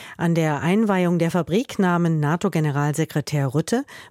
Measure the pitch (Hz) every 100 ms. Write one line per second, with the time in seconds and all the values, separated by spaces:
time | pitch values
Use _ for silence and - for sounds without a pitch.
0 | - - 170 170 156 147 151 196 220 190
1 | 180 175 165 180 156 180 277 - 185 175
2 | 170 160 147 170 202 170 156 139 147 147
3 | 160 156 139 151 139 143 160 233 277 -
4 | -